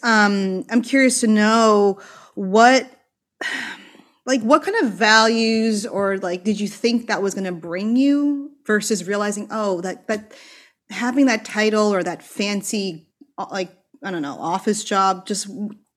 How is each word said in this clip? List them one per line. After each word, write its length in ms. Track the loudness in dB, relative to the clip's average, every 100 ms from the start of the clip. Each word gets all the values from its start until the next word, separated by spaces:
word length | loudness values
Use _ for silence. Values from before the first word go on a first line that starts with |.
um, 600 | 0 4 4 2 -2 -4 -4
I'm 120 | -4
curious 380 | 0 2 2 2
to 80 | 2
know 720 | 2 4 4 4 4 4 0 -8 -20 -16
what, 560 | -8 0 6 8 6 2 -10 _ _ _ -12
<sighs> 840 | -8 -8 -10 -14 -20 -20 _ _ -2
like, 160 | 0
what 200 | 4 2
kind 120 | 2 -2
of 80 | -2
values 960 | 0 4 6 4 2 0 0 0 -2 -4
or, 320 | -4 -2 -2
like, 240 | -4 -4
did 140 | -4 -4
you 100 | -4
think 380 | -4 -2 -2 -2
that 160 | -4
was 120 | -4
gonna 180 | -4 -6
bring 420 | -8 -8 -6 -2 2
you 540 | 2 2 0 -2 -8 -10 -2
versus 400 | -2 0 -4 -2
realizing, 400 | -4 -4 -6 -8
"Oh, 300 | -6 -4 -4
that, 240 | -6 -8 -6
that 240 | -8 -8 -20 -20 -20 _ _ -16
having 360 | -6 -2 2 4
that 180 | 2
title 480 | -2 -2 2 2 2
or 100 | 2
that 200 | -2 -6
fancy, 840 | -10 -6 -4 -4 -4 -4 -4 -8 -16 _ -18 -14
uh, 100 | -10
like, 200 | -8 -8 _ _ _
I 80 | -10
don't 120 | -8
know, 160 | -8 -8
office 460 | -4 -2 -2 -4
job 420 | -2 2 2 0 -4
just 200 | -8 -8
w-, 220 | -10 -10 -12 _